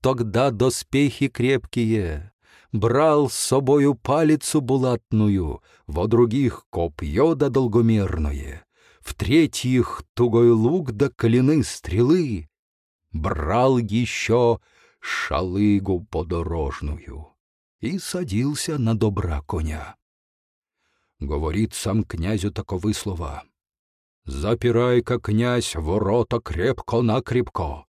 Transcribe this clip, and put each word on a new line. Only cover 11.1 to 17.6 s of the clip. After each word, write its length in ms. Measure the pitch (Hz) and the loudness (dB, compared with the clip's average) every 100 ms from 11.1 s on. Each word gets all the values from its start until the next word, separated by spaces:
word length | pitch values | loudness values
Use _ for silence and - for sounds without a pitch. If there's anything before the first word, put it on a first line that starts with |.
коляны 520 | - 117 123 131 156 | 0 2 4 4 2
стрелы. 840 | - - - 95 123 180 147 95 73 _ _ _ _ _ _ | 0 -6 -4 0 4 2 2 -4 -10 _ _ _ _ _ _
Брал 680 | 80 78 - 76 113 131 127 | -6 -4 -2 0 2 4 2
еще 840 | 107 107 120 - - 117 120 117 _ _ _ _ | 0 -2 -2 -4 0 2 2 0 _ _ _ _
шалыгу 1040 | - - - - 92 95 104 101 98 90 | -8 -6 -4 -4 -2 2 2 2 0 -4
подорожную 1300 | - 80 78 85 80 82 69 - 73 73 - 69 76 _ _ _ | -4 -6 -4 -4 -4 -4 -4 -4 -8 -8 -10 -16 -16 _ _ _